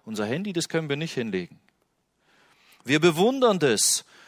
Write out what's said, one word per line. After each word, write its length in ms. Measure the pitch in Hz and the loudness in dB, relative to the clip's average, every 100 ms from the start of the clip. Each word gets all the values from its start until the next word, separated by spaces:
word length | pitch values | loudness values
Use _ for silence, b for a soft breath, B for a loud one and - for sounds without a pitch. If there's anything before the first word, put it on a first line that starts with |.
| - | -12
unser 200 | 107 104 | -6 -4
Handy, 280 | 143 208 | -4 -4
das 160 | 170 160 | -6 -4
können 200 | 165 156 | -4 -4
wir 80 | 143 | -6
nicht 160 | 160 | -4
hinlegen. 460 | - 113 92 87 - _ _ _ _ _ _ b b b b b b | -6 -4 -6 -8 -16 _ _ _ _ _ _ b b b b b b
Wir 160 | - 151 | -2 2
bewundern 600 | 175 156 214 269 247 185 | 4 4 2 4 2 4
das, 440 | 147 107 - - - B | 2 2 2 0 -6 B